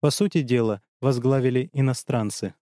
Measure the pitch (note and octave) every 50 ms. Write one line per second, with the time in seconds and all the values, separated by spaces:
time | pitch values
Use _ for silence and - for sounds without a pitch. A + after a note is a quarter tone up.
0 | - D3+ - - G#3 G3+ - E3+ C#3+ A#2+ B2 A#2+ A2+ A2 G#2 G2 _ _ _ _
1 | - C3+ C3 B2 A#2 C3 C3+ C3+ B2+ C3 B2+ B2+ B2+ - _ C#3+ C3+ C3 B2 -
2 | - - - A#2 A2 G#2 - - - F#2+ - _